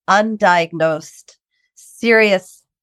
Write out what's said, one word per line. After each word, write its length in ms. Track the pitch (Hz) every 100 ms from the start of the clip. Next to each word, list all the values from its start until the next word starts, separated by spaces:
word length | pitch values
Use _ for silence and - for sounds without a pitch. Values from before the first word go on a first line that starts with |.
| -
undiagnosed 1300 | 202 220 214 196 175 165 165 160 156 - - _ _ _ _ _
serious 920 | _ - - 233 220 208 185 - - _ _